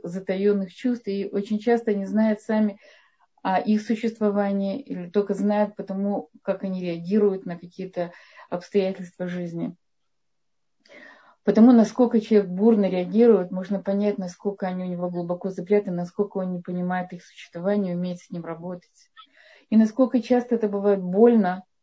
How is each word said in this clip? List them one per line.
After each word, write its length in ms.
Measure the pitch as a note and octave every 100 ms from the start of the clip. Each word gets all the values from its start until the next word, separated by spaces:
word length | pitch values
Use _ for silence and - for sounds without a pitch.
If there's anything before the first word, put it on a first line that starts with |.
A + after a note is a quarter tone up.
затаенных 680 | E3+ F#3 F#3+ F#3+ G3+ G3+ F#3
чувств, 340 | - B3 A#3 -
и 200 | G3 G3
очень 260 | G3 G3+ G#3+
часто 380 | A#3+ A#3 A#3 G3+
не 100 | F#3+
знают 340 | G#3 A3 G#3
сами 380 | - A3 G#3+ G3 _ _ _ _ _ _
о 180 | - F#3+
их 220 | - G#3+
существовании, 1000 | G#3+ A3 A#3 A3 G#3+ G3+ G3+ G3 G3 F#3+
или 300 | - F3+ F3
только 240 | G#3 G3+
знают 420 | F#3+ G3+ G#3 G#3 -
потому, 540 | G3 G3 G3+ G3+ - -
как 220 | - F3+
они 200 | G3 F#3
реагируют 640 | F3+ E3+ E3+ G#3 G3+ F#3+ F3+
на 120 | E3+
какие-то 540 | F3 - F#3 - F3 - - - -
обстоятельства 800 | F3+ - G3+ F#3+ F#3+ F3 - F3+
жизни. 480 | F3+ F3 E3 E3+ F3+ _ _ _ _ _ _ _ _ _ _ _ - - - _ _
Потому, 280 | - F#3 A#3
насколько 500 | A#3+ G#3+ - A#3+ A#3
человек 280 | G#3+ G#3+ F3+
бурно 400 | F3+ A3 A3 F#3+
реагирует, 640 | F3+ F3 G3+ A#3+ G3+ F3+
можно 280 | F#3 F#3+ F#3+
понять, 380 | - G3 G#3 G3+
насколько 500 | F#3 - G#3 G3 F#3+
они 160 | F#3
у 40 | F#3
него 220 | F3 F3+
глубоко 400 | F3 E3+ F3 G3
запрятаны, 480 | F#3+ F3 G#3 G3+ F3
насколько 420 | F3 - G3+ G3+
он 140 | F#3
не 80 | F3+
понимает 520 | F3 F3+ F3+ F#3 F3+
их 100 | F3
существования, 720 | - - - E3+ F3+ G#3 F#3 F3
умеет 240 | F3+ F3
с 100 | -
ним 160 | F3 E3
работать. 640 | E3 F3 F3+ _ _ _ - _ _ _ - _
И 80 | A3
насколько 440 | A3 - B3 B3
часто 340 | A3 B3 A#3+ A3+
это 120 | G#3+
бывает 340 | G3+ G3+ G3
больно, 640 | F3+ F#3+ A#3 A#3 F#3 F#3 - _